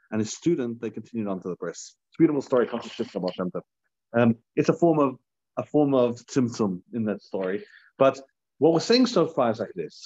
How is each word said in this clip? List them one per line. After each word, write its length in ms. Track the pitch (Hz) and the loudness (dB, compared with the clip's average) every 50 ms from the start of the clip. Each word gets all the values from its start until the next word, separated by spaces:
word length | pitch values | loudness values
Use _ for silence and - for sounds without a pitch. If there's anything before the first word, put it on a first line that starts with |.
| _ _ | _ _
and 100 | 110 110 | -6 -4
his 140 | 107 107 - | -4 -4 -8
student, 480 | - - 165 175 147 123 117 117 117 120 | -4 -2 -2 0 0 -2 -4 -6 -8 -10
they 80 | 110 | -10
continued 380 | - 113 110 - - 113 107 101 | -10 -12 -14 -10 -8 -8 -6 -6
on 120 | 95 90 | -6 -6
to 80 | - 95 | -8 -10
the 80 | 87 | -10
bris. 400 | - 90 85 82 - - - - _ _ _ | -8 -10 -10 -10 -12 -16 -20 -20 _ _ _
It's 80 | _ - | _ 2
a 40 | 165 | 2
beautiful 200 | 175 147 139 - | 2 2 0 -2
story, 240 | - 135 123 113 | 0 0 2 2
Conscious 260 | - - 117 - 110 - | 0 -2 -8 -10 -10 -8
Shifts 220 | - 113 - - | -8 -8 -8 -6
of 80 | 101 87 | -6 -6
Baal 100 | 90 - | -6 -4
Shem 180 | - 92 90 | -6 -6 -6
Tov. 120 | - 90 - _ _ _ _ _ _ _ _ _ - | -8 -10 -12 _ _ _ _ _ _ _ _ _ 0
Um, 220 | 117 120 117 113 - _ _ _ | 2 4 4 2 0 _ _ _
it's 140 | 156 147 - | 0 2 2
a 60 | 160 | 2
form 240 | - 170 170 160 151 | 4 2 2 4 4
of, 160 | 143 131 123 - _ _ _ _ _ _ _ | 2 0 -2 -6 _ _ _ _ _ _ _
a 80 | - 123 | -10 -8
form 300 | - - 147 147 143 135 | -2 0 2 2 4 4
of 220 | 131 123 120 117 117 - | 2 2 2 0 -4 -12
tzimtzum 560 | - - 143 127 113 117 - 113 98 90 90 - _ - | -6 -2 0 0 0 0 -2 -2 -2 -2 -6 -10 _ -8
in 140 | 117 110 | -6 -4
that 160 | 107 98 - - | -4 -4 -6 -8
story. 420 | _ - 95 95 92 98 104 104 - - - _ _ _ | _ -8 -6 -4 -4 -4 -6 -8 -12 -20 -20 _ _ _
But 240 | - 135 135 131 - - - _ _ _ _ _ _ | 2 4 4 4 2 -6 -20 _ _ _ _ _ _
what 160 | 139 165 165 | 4 4 4
we're 60 | 160 | 2
saying 260 | - - 233 254 254 | 2 2 4 4 4
so 200 | - - 185 160 | 4 2 2 0
far 240 | - - 151 127 117 | 0 0 0 0 0
is 100 | 110 113 | 0 -2
like 120 | 104 - - | -6 -8 -8
this. 300 | 92 78 73 - - - | -10 -10 -10 -12 -16 -12